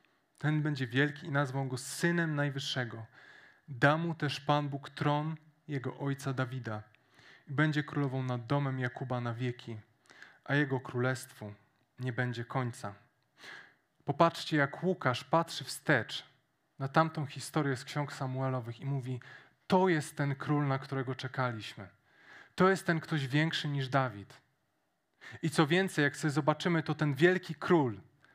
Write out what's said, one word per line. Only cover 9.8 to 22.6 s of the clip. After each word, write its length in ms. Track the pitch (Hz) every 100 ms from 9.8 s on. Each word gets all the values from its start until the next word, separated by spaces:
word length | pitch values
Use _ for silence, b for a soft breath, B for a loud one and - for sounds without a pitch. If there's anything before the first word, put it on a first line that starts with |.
| - _ B B B B
a 120 | - 139
jego 240 | 139 131
królestwu 720 | 123 123 127 123 - - 104 104 _ _ _ -
nie 140 | 127
będzie 320 | 120 123 117 117
końca". 480 | 135 120 - 104 98 _ _ _ _ B B B B _ _ -
Popatrzcie, 520 | 143 165 - - 156
jak 260 | 143 -
Łukasz 400 | 180 180 131 123
patrzy 400 | - 165 165 -
wstecz 600 | 131 - - 131 - - - _ _ _ _ -
na 80 | 139
tamtą 380 | 165 160 160 143
historię 520 | 135 - 160 139 127
z 60 |
ksiąg 300 | - 147 139
Samuelowych 640 | - 131 131 131 127 117 -
i 60 | 139
mówi: 340 | 139 123 123 B B B B -
"To 220 | 185 185
jest 280 | 160 143 -
ten 180 | 143 139
król, 320 | - 147 143
na 120 | 135
którego 360 | - 135 131 127
czekaliśmy. 720 | 131 - 127 110 101 - 95 _ _ B B B B
To 140 | -